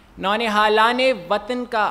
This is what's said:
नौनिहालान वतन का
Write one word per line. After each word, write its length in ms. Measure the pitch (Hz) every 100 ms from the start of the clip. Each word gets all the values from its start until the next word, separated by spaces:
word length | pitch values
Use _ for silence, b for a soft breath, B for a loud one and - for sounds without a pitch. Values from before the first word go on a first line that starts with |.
| b b
नौनिहालान 800 | 185 214 226 208 214 214 226 247 262 226 160
वतन 340 | - 302 247 240
का 200 | 220 196